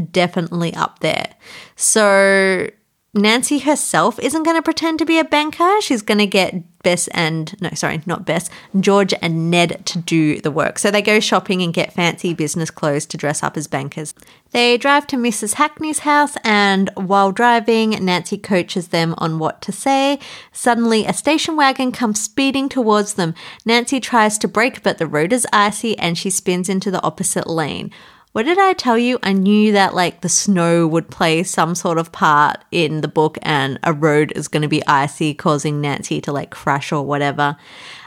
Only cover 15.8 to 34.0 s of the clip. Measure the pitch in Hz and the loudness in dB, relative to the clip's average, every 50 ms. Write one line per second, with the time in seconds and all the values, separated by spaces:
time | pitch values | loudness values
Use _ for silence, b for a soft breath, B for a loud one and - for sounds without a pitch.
15.8 | 311 311 294 - - 302 294 294 294 285 - - - 226 208 208 202 196 196 190 | -6 -6 -6 -4 0 2 2 2 2 0 -2 -4 -2 2 2 4 4 4 4 2
16.8 | 196 - - 190 190 175 196 196 196 196 190 226 240 240 233 233 220 233 226 226 | 0 0 -2 -6 -2 0 2 2 2 2 2 2 4 4 4 4 2 2 2 2
17.8 | 220 220 214 - 190 185 180 170 170 - 208 196 - - 208 180 170 - - 190 | 2 0 0 0 0 0 0 0 -2 -4 -8 -8 -2 0 0 0 0 -2 -4 -6
18.8 | 165 - - 165 165 165 160 - - 160 160 160 156 143 - - - - - - | -6 -2 -2 0 0 0 -2 -2 -4 -4 -2 -2 -4 -4 -6 -6 -10 -10 -10 -4
19.8 | - 269 269 269 269 277 285 277 B B B B B B B - - 247 233 233 | 0 0 2 2 2 0 -2 -2 B B B B B B B -2 0 0 2 2
20.8 | 233 226 226 220 - - 185 - - 285 320 311 - 339 311 302 285 269 262 262 | 2 2 2 2 2 0 -4 -2 0 0 2 2 0 -2 0 2 2 2 2 0
21.8 | 262 254 - - 247 214 208 - - - - 277 269 269 262 269 269 269 - 269 | -2 -4 -2 -2 -2 -2 -2 -2 -4 -4 -2 0 0 0 0 0 -4 -2 -2 0
22.8 | 226 220 208 208 202 196 - 196 175 160 165 B B B B B B 220 233 240 | 2 2 2 2 2 -2 -2 -2 -2 -4 -4 B B B B B B 0 0 2
23.8 | 240 - 285 254 - - 247 233 214 214 214 - - 175 - 208 233 262 - - | 2 0 -2 -4 -2 0 2 4 4 4 2 0 -4 -2 0 0 0 0 -2 -2
24.8 | - 196 - - 165 147 151 147 160 180 254 240 - - - 214 202 214 208 - | -2 -2 -2 -2 -4 -2 0 0 0 2 0 -2 0 0 2 2 2 2 0 -2
25.8 | - 226 202 - - 170 175 - - 196 185 - - 185 180 180 180 202 190 190 | -4 -4 -4 -2 -2 -4 -4 -2 -4 -4 -4 -2 -2 -2 -2 -2 -2 -2 -2 -2
26.8 | - 202 185 170 - - - - 190 - - 185 - - 165 165 151 - - - | -2 -2 -4 -2 -2 -4 -4 -4 -4 -4 -2 -4 -4 -2 -4 -4 -4 -4 -6 -8
27.8 | - - B B B B B B B B - 214 226 311 359 392 392 381 370 370 | -10 -12 B B B B B B B B -6 -4 0 0 2 4 4 2 2 0
28.8 | - 254 226 233 240 247 254 - - 196 196 196 190 202 208 214 214 220 202 202 | 0 2 2 2 2 2 0 0 0 0 0 2 4 4 6 6 6 6 6 4
29.8 | 190 - - 180 180 165 - - - 165 - - - 208 196 175 170 170 170 170 | 4 4 2 0 0 0 -2 -4 -4 -2 -2 0 2 2 2 2 4 4 4 4
30.8 | 170 156 160 165 160 - - - 185 165 160 165 185 - - 190 165 160 175 - | 4 2 2 0 -2 -2 -4 -2 0 2 2 0 -2 -2 0 0 0 0 -2 -4
31.8 | - 180 165 165 165 - - - 196 156 147 147 147 139 - - - - - 175 | -2 -2 -2 -2 -2 -4 -2 0 2 4 4 4 4 2 0 -4 -8 -4 -2 0
32.8 | 160 147 156 156 147 147 - 165 156 160 156 - - - 151 139 135 139 127 - | 0 0 -2 -4 -4 -2 0 0 0 0 -2 -4 -2 -2 0 0 0 -2 -4 -2
33.8 | - 170 156 143 | -2 -2 0 2